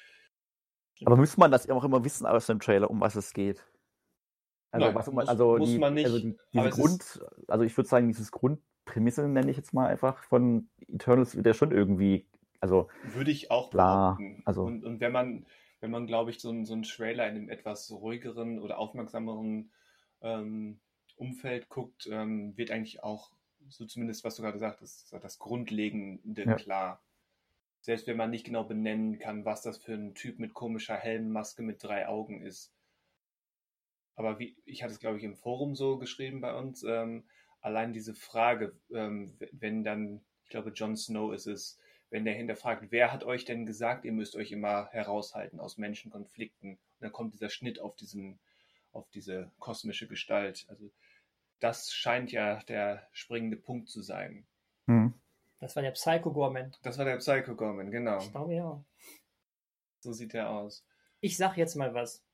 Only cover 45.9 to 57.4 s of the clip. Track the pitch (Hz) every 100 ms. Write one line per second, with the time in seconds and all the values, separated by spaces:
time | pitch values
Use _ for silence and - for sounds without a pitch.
45.9 | 107 110 107 104 - 110 _ 98 92 _
46.9 | _ 113 - 113 - 101 - 123 - 101
47.9 | - 101 101 98 95 _ _ _ _ _
48.9 | 113 - 104 98 92 90 _ - 113 110
49.9 | 98 110 - - 101 101 95 - 104 104
50.9 | _ _ _ _ _ _ _ 117 110 -
51.9 | - 120 120 123 117 104 104 - 113 104
52.9 | 104 - - - 117 113 107 - 123 113
53.9 | 110 95 98 98 101 - _ _ _ -
54.9 | 117 113 - _ _ _ _ 131 - 139
55.9 | 131 - 165 170 143 135 131 135 - -
56.9 | 135 135 127 - 135